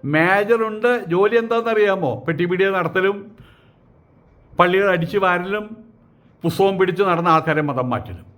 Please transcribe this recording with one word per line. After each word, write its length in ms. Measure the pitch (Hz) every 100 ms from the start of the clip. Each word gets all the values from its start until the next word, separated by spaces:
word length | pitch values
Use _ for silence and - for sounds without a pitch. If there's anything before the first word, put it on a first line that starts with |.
| - 156
മേജറുണ്ട്. 760 | 170 196 208 233 220 214 240 240 190
ജോലി 220 | 175 208 233
എന്താണെന്നറിയാമോ? 680 | 226 233 226 220 208 190 151 113 -
പെട്ടിപിടിയെ 440 | 156 175 180 196 190
നടത്തലും 420 | 165 190 190 202 196 - - _ _ _ _ _ _ _ _ _ _ -
പള്ളികൾ 280 | 180 185 202 180
അടിച്ചു 240 | 165 202
വാരലും 420 | 190 180 185 208 214 - - _ _ _ _ _
പുസ്തകം 320 | 131 - 196 190
പിടിച്ച് 240 | 185 170 202
നടന്ന 200 | 170 175 160
ആൾക്കാരെ 280 | 160 151 147
മതം 200 | 131 127
മാറ്റലും. 340 | 113 - 92 -